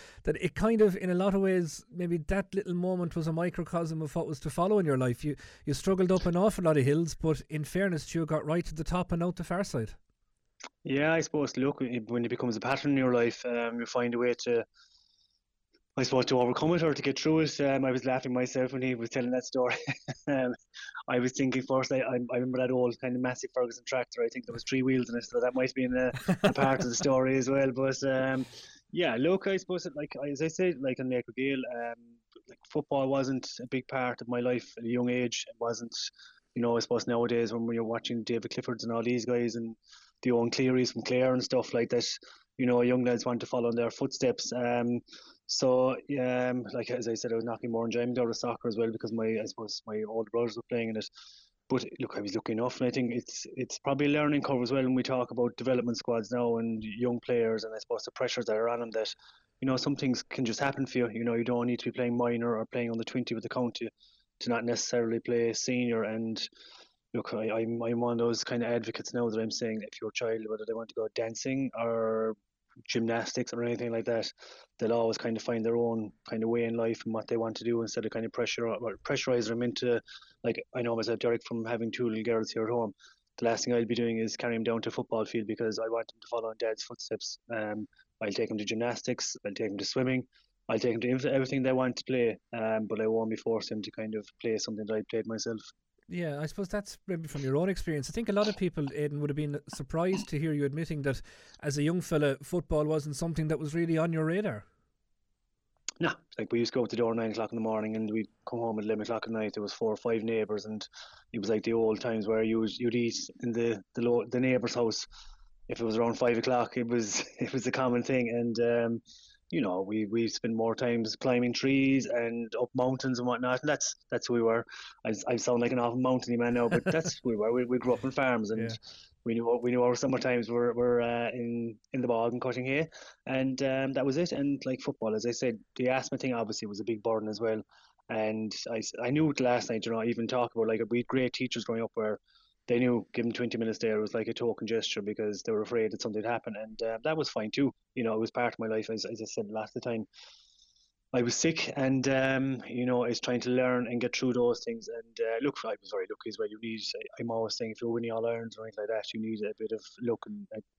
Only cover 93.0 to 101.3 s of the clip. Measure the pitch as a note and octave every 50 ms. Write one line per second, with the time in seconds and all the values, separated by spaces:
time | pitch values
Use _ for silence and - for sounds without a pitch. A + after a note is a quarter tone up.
93 | A2 A2 A2 A2+ A2+ A2 A2 G#2+ - A2+ A2+ G#2+ G2+ - A#2 G#2+ G2+ G#2+ - -
94 | A2 G#2+ G#2+ G#2+ G#2 - - _ - A#2+ A2 G#2 - - A2 G2+ G#2+ G2+ A2 G#2+
95 | F2 - - F#2 F2 G#2+ A2+ A2 - A#2+ A2+ G#2 - - - _ _ _ _ _
96 | _ - F3 F3 F3 D#3 C#3+ C#3+ D#3 D#3 - - G3 F3+ - G#3 G3+ - - -
97 | _ - F3+ E3 E3 D3 - C#3+ C#3 C3 C3+ D3 F3 G3 F#3 - - E3+ D#3 D3
98 | C3 - - A3+ A#3 - G3 G3+ G#3 G#3+ G3 - F#3+ F3 - - D3 C#3 - D3
99 | D3 D3 D3 D3 D3 D3 C#3 D3 D3+ D3 C#3+ C#3 - - - - D3 - - D#3+
100 | E3+ F#3 F#3+ G3+ G3+ - D#3+ C#3+ D#3 D#3+ D3+ D3 C#3+ C#3 C3+ D#3 E3 - E3 D3
101 | C3+ C#3 C3 - - -